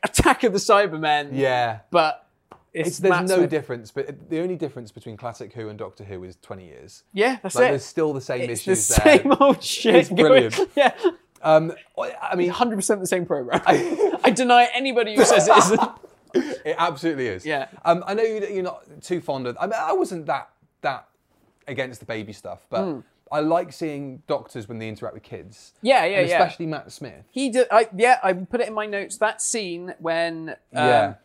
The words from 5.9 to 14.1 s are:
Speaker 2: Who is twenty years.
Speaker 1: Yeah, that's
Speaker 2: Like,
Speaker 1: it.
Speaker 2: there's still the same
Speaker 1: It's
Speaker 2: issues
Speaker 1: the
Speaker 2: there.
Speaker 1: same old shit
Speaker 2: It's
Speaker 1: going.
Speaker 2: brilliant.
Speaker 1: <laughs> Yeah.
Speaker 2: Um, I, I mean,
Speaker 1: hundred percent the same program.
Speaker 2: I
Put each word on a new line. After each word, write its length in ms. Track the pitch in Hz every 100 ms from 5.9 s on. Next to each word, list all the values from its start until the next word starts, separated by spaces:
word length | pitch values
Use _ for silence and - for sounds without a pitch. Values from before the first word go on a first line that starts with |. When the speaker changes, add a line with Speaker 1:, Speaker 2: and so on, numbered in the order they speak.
| _
Speaker 2:
Who 200 | 101 95
is 120 | 92 90
twenty 220 | _ 98 90
years. 340 | 64 76 - _
Speaker 1:
Yeah, 240 | 196 226 254
that's 140 | 190 -
Speaker 2:
Like, 100 | -
Speaker 1:
it. 40 |
Speaker 2:
there's 160 | 139 -
still 280 | - 156
the 80 | 139
same 260 | - 127 127
Speaker 1:
It's 120 | 117 -
Speaker 2:
issues 200 | 185 -
Speaker 1:
the 120 | -
Speaker 2:
there. 140 | 311 302
Speaker 1:
same 160 | 277 277
old 240 | 277 247
shit 320 | - - 233 190
Speaker 2:
It's 140 | -
Speaker 1:
going. 120 | 180
Speaker 2:
brilliant. 380 | 302 262 165 107 392
Speaker 1:
<laughs> 40 | -
Yeah. 160 | 269 - 415 - _ _
Speaker 2:
Um, 320 | 156 156 160 - - -
I, 160 | - - -
I 20 | 180
mean, 140 | 175
Speaker 1:
hundred 260 | 180 247 214
percent 240 | - 214
the 80 | 185
same 180 | 185 175
program. 360 | 147 123 147 -
Speaker 2:
I 540 | - 349 320 415